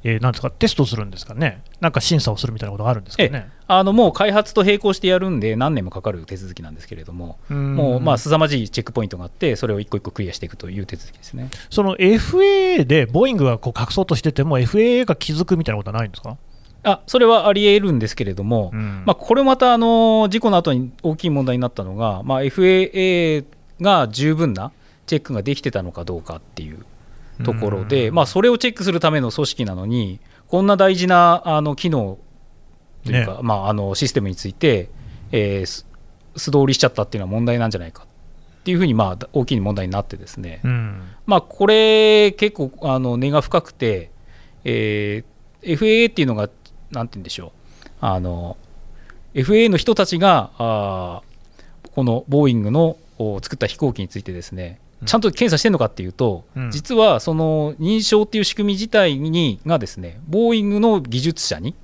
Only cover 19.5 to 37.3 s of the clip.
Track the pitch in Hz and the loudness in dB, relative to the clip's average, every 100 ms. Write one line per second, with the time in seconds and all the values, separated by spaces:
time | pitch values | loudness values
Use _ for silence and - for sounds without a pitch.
19.5 | 262 254 240 233 226 226 220 214 214 226 | 4 4 4 4 4 6 4 2 2 2
20.5 | 185 170 131 127 - 165 156 175 143 131 | 2 2 -2 -4 -6 -4 -2 -2 0 0
21.5 | 123 123 - 92 98 113 95 127 131 135 | -2 -2 -6 -10 -4 -4 -4 -2 -2 -2
22.5 | 156 185 185 190 190 185 175 165 151 139 | 2 4 4 2 0 0 2 0 0 -4
23.5 | - - - 180 185 123 110 147 156 160 | -20 -20 -4 2 2 2 0 0 2 0
24.5 | 92 117 _ _ _ - 156 - 117 104 | -2 -8 _ _ _ -4 -4 -4 -6 -4
25.5 | 139 139 101 90 87 85 87 - 82 - | -4 -4 -6 -8 -10 -10 -10 -10 -16 -16
26.5 | - 78 76 - - - - - - 120 | -16 -16 -16 -20 -20 -20 -20 -20 -8 -4
27.5 | 110 107 101 104 139 113 165 143 185 233 | -2 -2 -4 -2 0 2 2 0 2 2
28.5 | 240 247 233 190 170 160 156 123 - 147 | 2 0 -4 -2 0 0 0 -2 -2 -4
29.5 | - 110 92 98 123 101 92 - - _ | -4 -6 -6 -4 -2 -4 -8 -18 -20 _
30.5 | 175 196 202 196 185 180 180 175 170 170 | 0 2 4 4 4 4 6 6 4 2
31.5 | 151 151 139 180 151 101 95 - - - | 0 0 -2 -2 0 -2 -8 -18 -20 -20
32.5 | - - - _ - - 123 110 95 123 | -20 -20 -20 _ -12 -2 0 -2 -4 -2
33.5 | 104 98 107 98 95 139 139 98 92 98 | -2 0 -2 -2 -2 -2 -2 -4 -6 -10
34.5 | - 160 107 87 - - - - 117 104 | 0 2 2 -2 -14 -18 -18 -6 -2 -2
35.5 | 98 92 - - - - - - - - | -2 -6 -8 -12 -20 -20 -20 -18 -8 0
36.5 | 143 135 131 - - 104 110 92 | 2 2 2 0 0 -6 -6 -4